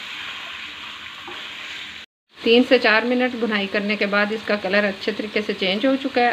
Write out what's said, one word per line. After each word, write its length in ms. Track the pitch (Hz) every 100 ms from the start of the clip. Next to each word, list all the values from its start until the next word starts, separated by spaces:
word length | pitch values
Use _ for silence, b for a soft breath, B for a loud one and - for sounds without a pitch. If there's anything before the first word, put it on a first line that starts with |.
| - - - - - - - - - - - - - - - - - - - - - _ _ -
तीन 240 | 233 233
से 140 | 262 247
चार 240 | 240 220
मिनट 320 | 233 247 254 240
भुनाई 300 | 220 208 196
करने 280 | 214 202 208
के 100 | 202
बाद 240 | 202 208
इसका 240 | 220 - 208
कलर 260 | 185 202
अच्छे 280 | 208 196 -
तरीके 300 | 208 214 214
से 120 | 214
चेंज 320 | 208 190 202 269
हो 80 | 269
चुका 220 | 269 247
है। 120 | 240